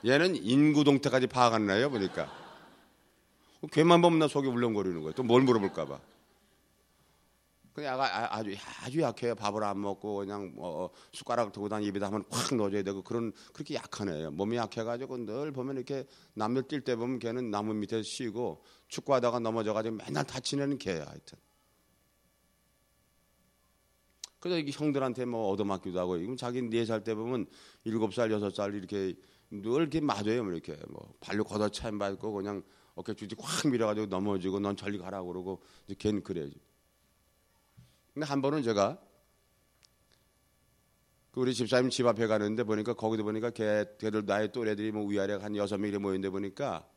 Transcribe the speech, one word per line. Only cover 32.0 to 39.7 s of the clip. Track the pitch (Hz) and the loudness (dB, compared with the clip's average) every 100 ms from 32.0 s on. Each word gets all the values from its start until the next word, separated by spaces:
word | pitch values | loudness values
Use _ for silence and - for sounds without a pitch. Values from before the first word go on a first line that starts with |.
| 101 98 107 | -4 -4 -6
그냥 | 101 101 98 - _ _ - | -6 -6 -8 -10 _ _ -12
어깨 | 92 | -8
줄지 | 104 104 113 | -8 -8 -10
확 | 139 160 151 | -6 0 2
밀어가지고 | 123 110 104 104 | 2 2 0 -2
넘어지고 | 92 104 95 92 98 | -2 0 0 0 0
"넌 | 101 98 | -2 -2
저리 | 98 101 | -6 -6
가라." | 87 98 | -8 -8
그러고 | 90 90 92 90 - - - | -8 -8 -8 -10 -12 -20 -16
이제 | 98 | -2
걔는 | 107 104 | 0 0
그래요. | - 85 71 - _ _ _ _ _ _ _ _ _ _ _ - - _ _ | -2 -6 -6 -12 _ _ _ _ _ _ _ _ _ _ _ -20 -20 _ _
근데 | 139 151 | -8 -2
한 | 139 | 2
번은 | 135 151 | 2 2
제가 | 117 101 101 165 - _ _ _ _ _ _ | 2 4 4 2 -14 _ _ _ _ _ _